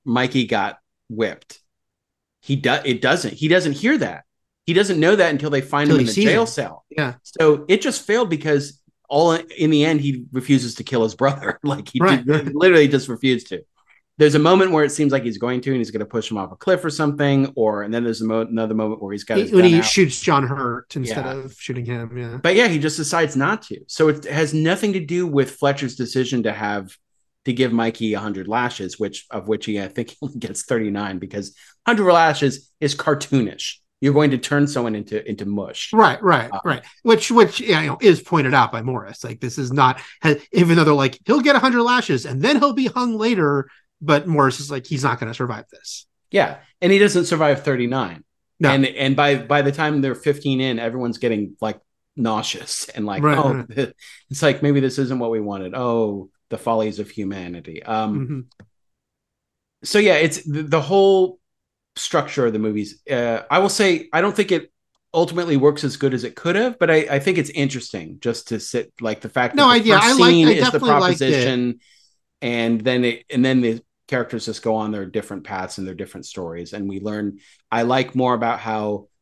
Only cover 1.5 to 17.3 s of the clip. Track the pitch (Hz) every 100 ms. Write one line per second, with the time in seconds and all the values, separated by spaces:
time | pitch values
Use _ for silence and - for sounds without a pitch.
1.5 | - _ _ _ _ _ _ _ _ -
2.5 | 139 165 147 143 120 127 135 117 - 151
3.5 | 180 175 143 208 294 127 85 - _ _
4.5 | _ - 170 202 175 160 202 170 143 147
5.5 | 143 135 143 147 139 120 110 208 202 226
6.5 | - 110 80 _ 156 139 120 - - 156
7.5 | 147 147 196 277 - - 214 226 165 156
8.5 | 147 143 - _ _ _ 143 170 165 165
9.5 | - 156 151 151 151 143 131 120 127 127
10.5 | 139 120 - 120 127 113 - 135 139 -
11.5 | - 147 143 147 131 - 139 123 151 139
12.5 | 139 185 170 147 131 120 113 135 123 -
13.5 | 90 - _ _ _ _ - 151 147 151
14.5 | 190 190 160 147 147 147 135 117 101 117
15.5 | 123 135 127 110 110 104 117 107 107 92
16.5 | 92 - 180 170 143 151 147 143